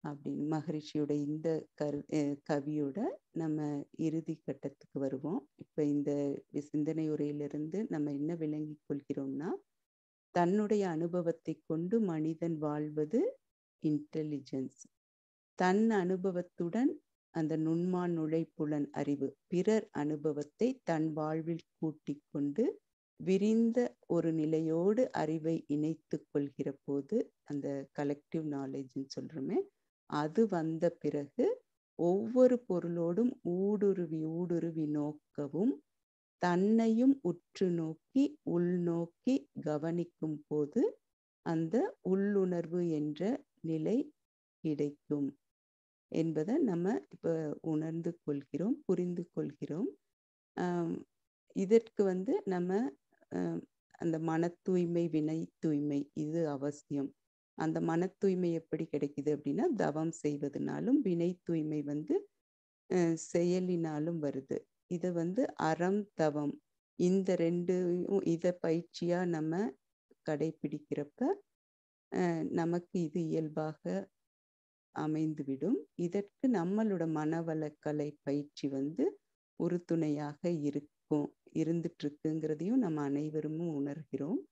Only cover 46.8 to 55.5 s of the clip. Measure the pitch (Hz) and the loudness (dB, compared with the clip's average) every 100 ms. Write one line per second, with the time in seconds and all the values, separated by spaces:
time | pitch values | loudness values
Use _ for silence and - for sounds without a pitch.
46.8 | 180 277 - - 165 165 156 - 165 156 | 0 -2 -6 -6 -2 -2 -2 -6 -2 -2
47.8 | 156 165 170 170 - 143 - 143 190 311 | -2 -4 -6 -6 -6 -6 -4 -4 -2 -2
48.8 | - 180 180 175 175 - 151 147 160 156 | 0 0 0 -4 -6 -6 -6 -8 -8 -4
49.8 | 294 - _ _ _ _ _ - 180 175 | -4 -6 _ _ _ _ _ -6 -2 -2
50.8 | 165 - - _ _ _ _ - 190 226 | -2 -6 -10 _ _ _ _ -4 4 4
51.8 | - - 196 185 190 392 202 180 180 196 | 4 0 2 2 0 -2 0 -2 0 0
52.8 | 262 - _ _ _ - 170 170 - _ | -2 -6 _ _ _ -4 -2 -4 -8 _
53.8 | _ - 165 160 165 160 170 170 - 185 | _ -4 -2 0 0 2 0 -2 0 2
54.8 | 175 170 170 156 151 160 170 | 2 2 2 2 0 -2 -6